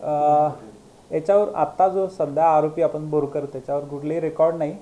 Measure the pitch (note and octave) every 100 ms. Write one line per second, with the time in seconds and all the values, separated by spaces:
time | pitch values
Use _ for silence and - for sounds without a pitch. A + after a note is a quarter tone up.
0 | - D3+ D3 D3+ D3+ - - - - -
1 | - D#3+ D#3 G3+ G#3 - D3+ - F#3 F#3
2 | F#3+ - D3+ C#3+ E3 D#3 D3+ D#3 D#3 D3+
3 | D#3 D3+ C#3+ D3 C#3 C3+ B2+ C#3+ C#3+ C#3+
4 | D3+ E3 D#3+ - E3 E3+ D3+ F#3+